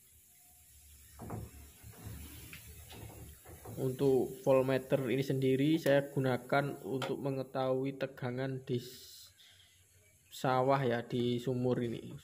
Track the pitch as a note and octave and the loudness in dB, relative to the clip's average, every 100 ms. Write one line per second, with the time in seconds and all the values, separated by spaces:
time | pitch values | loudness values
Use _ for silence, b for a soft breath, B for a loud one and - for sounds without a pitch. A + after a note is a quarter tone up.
0 | - - - - - - - - - - | -20 -20 -20 -20 -20 -20 -20 -20 -20 -20
1 | - - - - - - - - - - | -20 -16 -12 -10 -10 -14 -20 -20 -20 -16
2 | - - - - - - - - - - | -14 -14 -14 -14 -16 -16 -16 -18 -16 -16
3 | - - - - - - - A2 C3 B2+ | -14 -14 -16 -18 -18 -18 -12 -4 -2 2
4 | C#3 C3 G#2+ - - C3+ C3 C3 C3 C#3 | 4 6 4 0 4 6 6 2 2 0
5 | C3 B2+ C3+ C3+ C3 C3 C#3+ D#3+ D3+ C#3 | 2 0 2 2 4 4 4 4 4 4
6 | C#3 - C3 B2 - C#3+ C#3+ - - C3 | 4 0 0 0 2 0 0 -4 -4 -4
7 | C3 C3+ C3+ C3+ C3 C3+ C3 C3 C3+ C#3 | -2 -4 -2 -4 -4 -2 0 0 -2 -4
8 | C#3 C#3 B2+ B2 C3+ C3 - B2 - - | -6 -6 -6 -4 -4 -6 -4 -4 -4 -14
9 | - - - - b b b b b _ | -18 -20 -20 -20 b b b b b _
10 | _ _ _ - C#3 B2+ B2+ C#3 C3 A#2 | _ _ _ -4 2 4 4 4 4 0
11 | A#2 B2+ A#2+ A#2+ A#2+ B2 B2 B2 A#2+ A2+ | 0 0 2 0 0 0 2 2 0 -4
12 | A#2+ C#3 | -10 -12